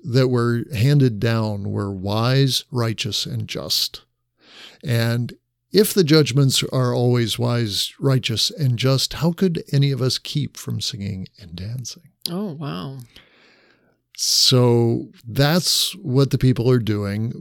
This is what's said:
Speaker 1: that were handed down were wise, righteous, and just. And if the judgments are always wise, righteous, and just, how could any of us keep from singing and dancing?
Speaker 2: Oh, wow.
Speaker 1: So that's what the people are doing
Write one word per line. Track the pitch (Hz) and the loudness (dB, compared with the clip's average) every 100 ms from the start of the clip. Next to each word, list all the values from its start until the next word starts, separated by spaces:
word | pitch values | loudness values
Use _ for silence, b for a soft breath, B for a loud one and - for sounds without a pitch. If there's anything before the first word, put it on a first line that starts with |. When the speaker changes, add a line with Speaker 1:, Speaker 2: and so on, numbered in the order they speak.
Speaker 1:
that | - 120 127 | -2 2 2
were | 123 117 120 - | 2 2 0 -2
handed | 117 127 147 131 107 | 0 4 6 4 2
down | 117 113 110 104 101 | 0 0 -2 -4 -4
were | 104 101 | -4 -4
wise, | 98 95 107 117 131 135 123 - | -4 -2 0 2 2 2 0 -4
righteous, | 127 113 107 - 98 - | -4 -2 -2 -4 -6 -6
and | 117 110 | -6 -6
just. | - 73 - - - _ _ _ _ B B B B | -8 -4 -4 -4 -8 _ _ _ _ B B B B
And | 151 117 117 120 120 - _ _ _ | -4 0 0 -2 -4 -10 _ _ _
if | 185 214 | 2 2
the | 208 | 2
judgments | 156 160 135 123 135 - - | 4 6 4 4 4 2 0
are | 131 123 | 0 0
always | 123 123 123 113 - | 2 2 2 0 0
wise, | 120 120 113 92 - - | 0 0 0 -2 -6 -2
righteous, | 135 131 - 110 - | 0 0 0 -2 -2
and | 214 139 117 | 0 0 0
just, | 127 135 - | 2 0 0
how | - 165 | -2 -2
could | 170 190 160 - | 0 0 -2 -2
any | 139 139 | 2 2
of | 131 | 0
us | 127 - | -2 -2
keep | - 151 131 - | -4 -6 -6 -8
from | - 113 | -8 -6
singing | - 110 98 95 95 - | -6 -6 -8 -8 -10 -16
and | 92 85 | -16 -12
dancing? | 98 123 123 - _ _ - | -10 -10 -10 -14 _ _ -10
Speaker 2:
Oh, | 175 214 | -8 -8
wow. | 156 143 160 139 135 123 b b b b b b b b b _ - | -10 -10 -10 -12 -14 -18 b b b b b b b b b _ -8
Speaker 1:
So | - - - 127 123 120 117 120 - - 117 | -2 2 4 4 4 4 2 0 -6 -14 -8
that's | 104 143 175 - - - 180 | 0 2 2 0 0 -2 -4
what | 143 127 135 | -2 2 2
the | 127 | 2
people | 131 123 120 | 2 2 2
are | 127 | 2
doing | 107 104 101 104 113 - | 2 -2 -2 -4 -4 -6